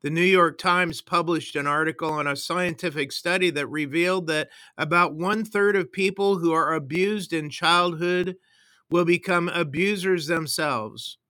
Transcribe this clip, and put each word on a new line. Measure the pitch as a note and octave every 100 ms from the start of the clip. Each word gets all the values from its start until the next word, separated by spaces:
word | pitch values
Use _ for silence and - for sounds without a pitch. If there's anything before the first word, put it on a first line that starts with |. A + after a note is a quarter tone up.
The | D3
New | D#3+
York | F3+ F#3 E3+ -
Times | F#3 F3+ F#3 C#3
published | - F3+ E3+ E3 C3 D3+
an | C#3+
article | D3 D#3+ D#3+ D#3+
on | D3+ C#3+
a | C#3
scientific | - E3+ F3+ E3 F3+ D3 C#3+
study | - F3 F#3 F3+
that | D3 C3
revealed | D3+ D3 D#3 F3+ F#3+ D#3+
that | D#3 D3 - - -
about | D#3 F3 F3
one-third | D#3 F3+ G#3+ G#3+ G3+ G3+ G3
of | F3+
people | - F#3+ F#3+ G3 G3
who | E3+
are | D#3+ D3+
abused | D#3+ C3+ E3 G3 G#3+ F3+
in | E3 D3+
childhood | - E3 F3 F3 D#3+ F3 F3+ F3+ F#3 _ _ _ _ _
will | E3+
become | E3+ F3 F3+ F3 F3
abusers | E3+ E3 C#3+ F#3+ G#3 F#3 F3+ D3
themselves. | E3+ D#3 - D#3 B2+ G#2+ G2+ - -